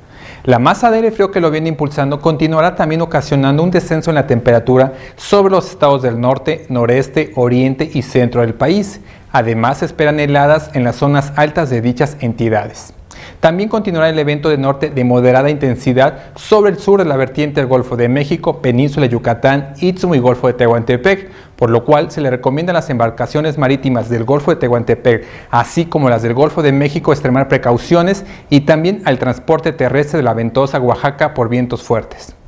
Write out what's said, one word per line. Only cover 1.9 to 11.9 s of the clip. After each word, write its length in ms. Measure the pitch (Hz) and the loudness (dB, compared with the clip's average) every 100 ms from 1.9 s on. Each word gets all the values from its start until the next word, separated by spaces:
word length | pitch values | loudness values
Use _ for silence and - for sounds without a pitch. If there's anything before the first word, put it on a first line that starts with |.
| 151 139 143 | -2 -4 0
continuará 540 | 165 156 156 160 170 | -2 0 0 2 0
también 280 | 180 165 160 | 0 -2 -2
ocasionando 600 | 165 160 - 139 135 143 | -2 -2 0 0 2 2
un 80 | 170 | 2
descenso 400 | 180 175 160 160 | 0 0 -2 0
en 60 | 156 | -2
la 100 | 135 | 0
temperatura 680 | 120 123 117 113 127 135 - - | 0 2 2 4 2 2 -2 -16
sobre 380 | - - 202 196 | -18 0 2 4
los 180 | 190 180 | 2 -2
estados 320 | - 147 139 | 0 2 2
del 180 | 127 117 | 0 -2
norte, 460 | 123 135 - 156 - | 0 0 -2 -6 -4
noreste, 640 | 127 117 127 139 - 151 - | -2 2 0 0 -2 -4 0
oriente 520 | 120 123 131 131 156 | 0 2 0 -2 -4
y 80 | 147 | -4
centro 380 | - 135 120 123 | -2 0 0 0
del 140 | 117 | -2
país. 460 | 113 135 196 202 - - - - | 0 0 0 -2 -10 -20 -20 -4
Además, 480 | 135 117 113 117 143 | -2 0 0 0 -2
se 60 | |
esperan 340 | 170 - 151 151 | -6 0 0 0
heladas 520 | 147 143 143 151 147 | 0 2 4 2 0
en 80 | 139 | -2
las 140 | 120 113 | -2 0
zonas 360 | 143 143 139 - | 0 0 0 0
altas 340 | 151 151 151 | 0 0 -2
de 100 | 123 | 0
dichas 360 | 117 | -2